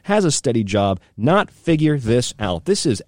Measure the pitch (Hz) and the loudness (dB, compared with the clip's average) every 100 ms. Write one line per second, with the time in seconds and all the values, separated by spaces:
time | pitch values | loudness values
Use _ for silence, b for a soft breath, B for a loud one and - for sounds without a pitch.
0 | - 208 175 - 135 117 101 104 101 95 | -2 0 2 0 -2 -2 0 0 0 -2
1 | b - 120 196 - - - 156 151 147 | b -4 2 2 0 -6 -2 2 2 0
2 | 113 120 120 - 104 85 175 196 160 101 | 0 0 0 -4 -4 -4 -2 -2 0 -2